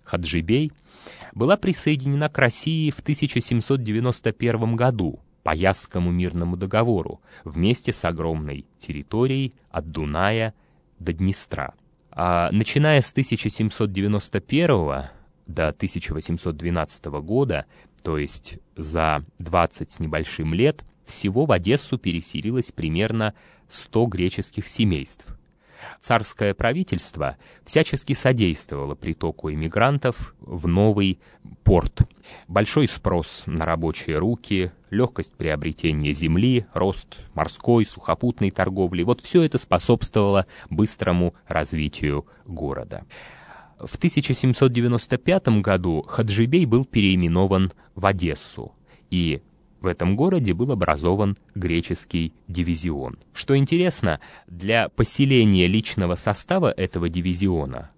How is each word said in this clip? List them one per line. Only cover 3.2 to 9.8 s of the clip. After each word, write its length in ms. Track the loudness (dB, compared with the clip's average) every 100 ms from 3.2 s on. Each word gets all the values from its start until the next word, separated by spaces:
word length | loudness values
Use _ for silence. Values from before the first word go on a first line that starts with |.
| 0 -2
семьсот 400 | 0 -2 0 -2
девяносто 500 | 0 0 0 0 -2
первом 440 | -2 0 0 0 0
году 440 | 0 0 -2 -4 _ _
по 140 | -4 2
Ясскому 560 | 2 2 -2 -2 0
мирному 460 | 0 0 -2 -4 -4
договору 640 | -2 0 2 0 -2 -10 _ -20
вместе 480 | -10 -2 0 0 -2
с 140 | -4 -2
огромной 640 | -2 -4 -4 -6 -10 -14 _
территорией 760 | -12 -12 -6 -2 0 -2 -4 -8 _
от 180 | -8